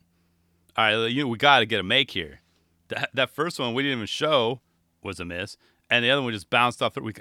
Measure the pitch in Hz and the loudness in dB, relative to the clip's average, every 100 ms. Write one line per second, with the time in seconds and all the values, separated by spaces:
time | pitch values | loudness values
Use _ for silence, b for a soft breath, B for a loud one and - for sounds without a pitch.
0 | _ _ _ _ _ _ _ - 110 110 | _ _ _ _ _ _ _ 0 2 2
1 | 113 127 139 113 143 135 110 110 92 127 | 0 -2 -2 2 6 6 4 0 0 0
2 | 139 - 78 67 _ _ _ _ - 113 | 0 -4 -8 -12 _ _ _ _ -12 -8
3 | 139 123 127 - 165 - 127 117 139 127 | -6 -2 -4 -2 -6 -4 -4 -2 -2 -4
4 | 101 - 151 147 113 127 _ _ _ _ | -6 -4 0 2 2 -2 _ _ _ _
5 | 98 92 87 87 98 - _ _ - 120 | -12 -10 -8 -8 -8 -12 _ _ -2 0
6 | 120 139 127 107 - 120 123 - 117 - | 2 2 0 -6 -2 2 2 0 -4 -4
7 | 113 - | -10 -12